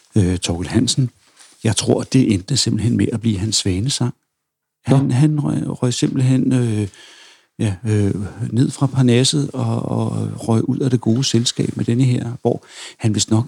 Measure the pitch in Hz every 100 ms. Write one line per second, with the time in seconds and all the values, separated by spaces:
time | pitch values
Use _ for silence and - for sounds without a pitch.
0 | _ 110 90 87 - 85 - 110 117 -
1 | 127 - _ _ - _ 113 107 - 117
2 | - 135 120 101 - 147 - 113 113 117
3 | - 107 113 98 107 - 101 90 127 -
4 | 120 - _ _ _ _ _ _ - 135
5 | 139 127 151 151 151 - - - 123 -
6 | 151 135 127 131 - 127 120 107 98 -
7 | - - - _ _ - 110 92 110 107
8 | 101 95 95 - 120 110 - - 135 131
9 | 127 120 131 147 139 127 117 113 - 113
10 | 113 110 107 107 - 113 - 127 - 123
11 | 113 117 139 117 120 - - - - 120
12 | 131 123 120 120 120 - - - - -
13 | 110 104 - 110